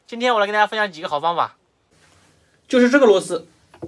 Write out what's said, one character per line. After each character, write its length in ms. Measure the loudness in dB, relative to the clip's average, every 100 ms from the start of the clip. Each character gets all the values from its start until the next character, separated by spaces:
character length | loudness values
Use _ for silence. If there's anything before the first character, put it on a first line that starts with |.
| -16
今 100 | -6
天 160 | -2
我 60 | 0
来 60 | 0
跟 60 |
大 60 | 0
家 80 | 0
分 100 | -2
享 140 | -6
几 100 | -6
个 80 | -8
好 120 | -4
方 160 | -4 -2
法。 200 | -4 _ _ _ _ _ _ _ _ _ _ _ -2
就 140 | 2
是 100 | 4
这 80 | 4
个 80 | 4
螺 140 | 4
丝， 260 | 0 -8 -10 _ _ -20